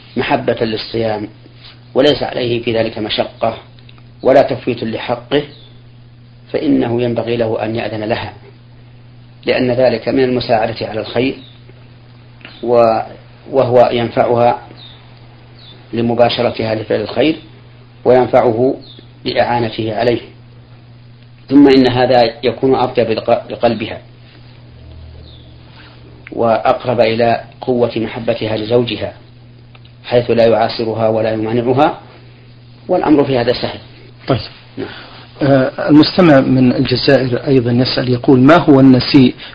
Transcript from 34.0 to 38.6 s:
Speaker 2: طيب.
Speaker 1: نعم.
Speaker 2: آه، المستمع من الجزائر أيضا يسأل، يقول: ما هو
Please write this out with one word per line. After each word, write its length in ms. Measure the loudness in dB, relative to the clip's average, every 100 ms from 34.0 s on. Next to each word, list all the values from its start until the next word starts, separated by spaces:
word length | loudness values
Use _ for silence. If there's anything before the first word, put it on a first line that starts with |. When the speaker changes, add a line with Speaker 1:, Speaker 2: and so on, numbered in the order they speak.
| -20 -10 -4
Speaker 2:
طيب. 120 | -4 -6 -20 -18 -14
Speaker 1:
نعم. 120 | -14 -14 -20 -20 -20 -4
Speaker 2:
آه، 460 | 0 2 0 -4 2
المستمع 520 | 4 4 4 4 4
من 320 | 4 2 2
الجزائر 720 | 2 -2 -2 2 2 0 -4 0
أيضا 260 | 0 2
يسأل، 360 | 0 0 -2 -2
يقول: 320 | 0 2 4
ما 160 | 6
هو 240 | 4